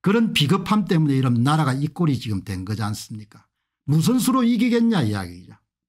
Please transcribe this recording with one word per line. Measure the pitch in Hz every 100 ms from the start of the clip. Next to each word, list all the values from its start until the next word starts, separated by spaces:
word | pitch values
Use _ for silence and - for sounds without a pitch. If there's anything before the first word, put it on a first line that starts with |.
그런 | 180 226 220
비겁함 | - 143 196 190 214
때문에 | 175 175 151 135
이런 | 131 120
나라가 | 127 156 143
이 | 131 151
꼴이 | - 170 127
지금 | 113 101
된 | - 95
거지 | 92 104
않습니까? | 107 104 - 110 107 - _ _ _ _
무슨 | - 151 160 254
수로 | 247 262
이기겠냐 | 233 240 247 233 233 208
이야기죠. | 113 104 90 87 90 107 _ _